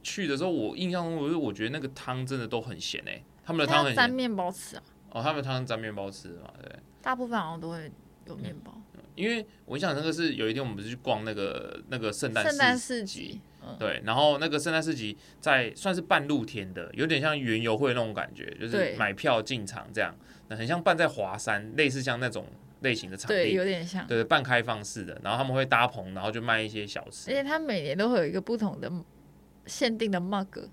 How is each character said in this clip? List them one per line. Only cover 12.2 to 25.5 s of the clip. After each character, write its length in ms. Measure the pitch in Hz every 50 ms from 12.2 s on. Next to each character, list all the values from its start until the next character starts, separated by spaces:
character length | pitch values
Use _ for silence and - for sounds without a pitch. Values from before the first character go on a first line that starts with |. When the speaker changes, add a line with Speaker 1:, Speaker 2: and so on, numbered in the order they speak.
| - 127 110
Speaker 1:
诞 100 | 113 104
市 80 | 311
集。 60 | 294 285
Speaker 2:
圣 20 |
诞 180 | 277 247 247 254
市 260 | - - 254 240 208
集， 360 | 190 - - - - - 208 - - - - -
嗯。 120 | - 123 -
Speaker 1:
对， 220 | 110 101 67 64 -
然 80 | 107 113
后 240 | 127 147 151 143 139
那 100 | 156 165
个 100 | 147 147
圣 140 | - 175 160
诞 100 | 160 156
市 100 | 160 156
集 240 | 127 110 104 101 - - - - -
在， 340 | - 160 143 131 120 110 -
算 220 | - - 196 185
是 60 | 180
半 260 | 165 - 190 160 143 143
露 160 | 151 135 113
天 260 | 107 - 110 95 92 92
的， 180 | 92 85 - -
有 140 | - 139 160
点 140 | 160 139
像 180 | 139 156 151 143
园 220 | 135 117 110 110
游 160 | 117 117 110 110
会 160 | 143 135 120
那 20 |
种 180 | 123 117 110 104
感 160 | 98 71 - -
觉， 180 | - - - - -
就 80 | - 117
是 40 |
Speaker 2:
对。 260 | 117 208 185 - - -
Speaker 1:
买 160 | 113 101 101
票 280 | 101 - 156 127 113
进 240 | 110 - 135 117 101
场 220 | 95 113 104 - - -
这 80 | 110
样， 120 | 98 85 85 - - - - - - -
那 80 | 107 110
很 100 | 113 120
像 160 | 165 175 165
办 120 | 190 175 160
在 100 | 170 147
华 300 | - 117 101 92 95 110
山， 360 | - - 107 101 104 110 113 135
类 120 | 156 139
似 140 | 127 135 127
像 160 | 135 123 120
那 100 | 127 123
种 160 | - 98 - - - - - - - -
类 120 | - 135 120
型 160 | 110 - 92
的 80 | 95 95
场 120 | - -
地。 40 | 214
Speaker 2:
对， 200 | 190 170 - -
有 120 | 185 185
点 180 | 196 190 175 165
像。 220 | 175 185 185 -
Speaker 1:
对， 180 | - 120 113 113
半 200 | 113 165 151 131
开 180 | 120 123 120
放 220 | 113 120 117 107 104
式 180 | - - 117 92
的， 160 | 85 - - -
然 100 | 98 107
后 40 | 120
他 60 | 135
们 80 | 135